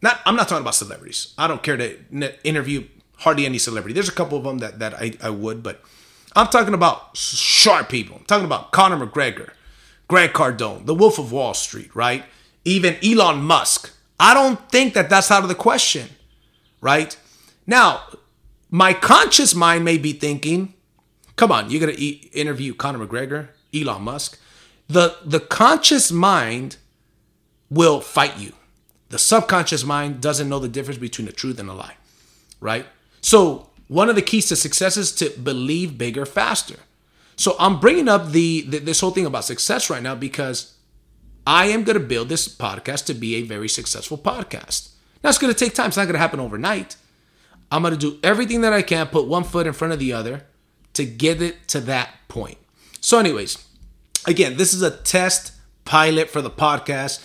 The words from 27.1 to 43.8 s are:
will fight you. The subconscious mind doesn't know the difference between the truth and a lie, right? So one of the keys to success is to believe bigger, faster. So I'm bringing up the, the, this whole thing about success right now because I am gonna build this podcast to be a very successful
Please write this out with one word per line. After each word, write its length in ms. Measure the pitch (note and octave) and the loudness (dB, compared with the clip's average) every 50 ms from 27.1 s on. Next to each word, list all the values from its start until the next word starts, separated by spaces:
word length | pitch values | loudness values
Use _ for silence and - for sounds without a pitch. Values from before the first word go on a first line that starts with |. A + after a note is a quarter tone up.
| _ _ _ _ _ _ _ _ _ _ _ - | _ _ _ _ _ _ _ _ _ _ _ -2
will 300 | C#3+ D#3+ E3+ D#3+ D3 C3+ | 2 4 4 4 4 2
fight 360 | - - - D3 C#3+ C#3+ - | -2 -2 0 0 0 0 -2
you. 180 | G#2+ G2+ - - _ _ _ _ _ _ _ _ _ _ _ | -6 -14 -14 -16 _ _ _ _ _ _ _ _ _ _ _
The 100 | - - | -4 -2
subconscious 640 | - - A3 A3+ A3 - F#3+ F3+ E3 - E3 C3+ B2 | 2 4 4 4 4 2 0 0 0 0 -2 -4 -4
mind 380 | C#3+ D3 C#3+ C#3+ D3 C#3+ B2 B2+ | -4 -4 -4 -4 -6 -6 -4 -4
doesn't 260 | D3+ D3 C#3 D3 C#3 | -4 -2 -2 -4 -4
know 100 | C#3 C#3 | -4 -4
the 100 | C3 A#2+ | -6 -6
difference 300 | A#2 C#3 C3+ C#3 C3 A#2+ | -8 -8 -8 -8 -10 -10
between 280 | B2+ A2+ - - A2 | -10 -10 -10 -10 -10
the 60 | G2 - | -10 -10
truth 280 | - - C3 A#2+ A2+ | -8 -8 -8 -8 -8
and 80 | G2+ F#2+ | -10 -12
a 60 | F#2+ | -12
lie, 220 | G2 F#2 - - _ _ _ _ _ _ _ _ _ _ _ - _ | -14 -16 -16 -20 _ _ _ _ _ _ _ _ _ _ _ -20 _
right? 260 | - A2 A2+ A#2+ C3 - _ _ _ _ _ _ | -6 -6 -6 -6 -6 -10 _ _ _ _ _ _
So 480 | - - A3 G#3+ F#3 D#3+ C#3 - - _ _ _ _ | 2 4 6 6 6 6 2 -2 -10 _ _ _ _
one 220 | - C3 E3+ G#3 A#3 | -4 0 2 2 4
of 80 | A#3 | 2
the 60 | G3+ - | 2 0
keys 240 | - A3+ A3 - - | 2 0 0 0 0
to 80 | E3 | -2
success 400 | - - C#3+ - - F#3 F#3+ - | -2 -2 -2 -2 -2 0 0 0
is 160 | G#3 F#3+ - - | -2 -2 -4 -4
to 120 | - E3 C#3 | -4 -4 -4
believe 680 | - B2+ A#2+ C#3 C3 B2 B2+ C#3 D#3 E3+ F#3 E3 C#3 A2+ | -4 -6 -6 -6 -4 -4 -2 -2 -2 -2 -4 -6 -6 -6
bigger, 260 | A#2 A#2+ A2+ C3+ C#3 | -8 -6 -6 -6 -8
faster. 520 | C3+ - - A2 - G#3+ - - - - - - _ _ _ _ _ _ _ _ _ _ | -6 -4 -2 -2 0 -2 -4 -6 -8 -12 -20 -20 _ _ _ _ _ _ _ _ _ _
So 180 | - - G3 - - | -2 -2 0 2 4
I'm 200 | F3 G3 G3 C#3 | 4 2 4 6
bringing 300 | E3+ A#3+ E4 F4+ D4 A#3+ | 6 6 6 6 4 4
up 240 | G3+ G3 E3+ D#3 D3 | 4 2 2 2 2
the, 300 | E3 E3+ E3 E3 D#3+ - | 2 2 2 0 -2 -4
the, 160 | C3+ D3 D3 | -4 -6 -6
this 220 | C#3+ D#3+ D#3 - | -4 -2 -2 0
whole 100 | G3 F#3 | 0 0
thing 160 | F3+ G3 F3+ | 0 0 -2
about 180 | D3 C3 A2+ - | -2 -4 -6 -6
success 460 | - B2 - - - G3+ B3 - - | -6 -6 -4 -2 -2 -2 -2 -2 -4
right 120 | D#3+ B2 A#2 | -4 -6 -6
now 120 | C3 C3 | -8 -8
because 600 | A#2+ C#3 C3 - - C#3 C3 B2 - - - _ _ _ _ _ _ _ _ _ _ _ - - - - | -8 -8 -8 -6 -6 -6 -6 -6 -8 -10 -12 _ _ _ _ _ _ _ _ _ _ _ -20 -20 -4 0
I 200 | C#3 D#3 F3 F#3 | 4 4 4 4
am 180 | G#3 G#3+ A#3 G#3+ | 4 2 0 0
gonna 160 | A3 A3 G3+ | 0 0 0
build 300 | C#3 A#2+ B2+ A#2 A#2 B2+ | 0 -2 -4 -4 -4 -4
this 180 | D#3+ D3+ - - | -4 -4 -4 -6
podcast 560 | - - B2 G2+ G2 G2+ - C3 C#3 C#3+ - | -8 -8 -8 -8 -8 -8 -8 -8 -8 -6 -6
to 80 | - C#3 | -6 -8
be 220 | A2+ A#2 A2+ A2+ | -6 -6 -6 -6
a 80 | A2+ A#2 | -6 -6
very 260 | A2 G#2+ G#2 A2 G#2+ | -8 -8 -8 -6 -6
successful 480 | - - | -6 -6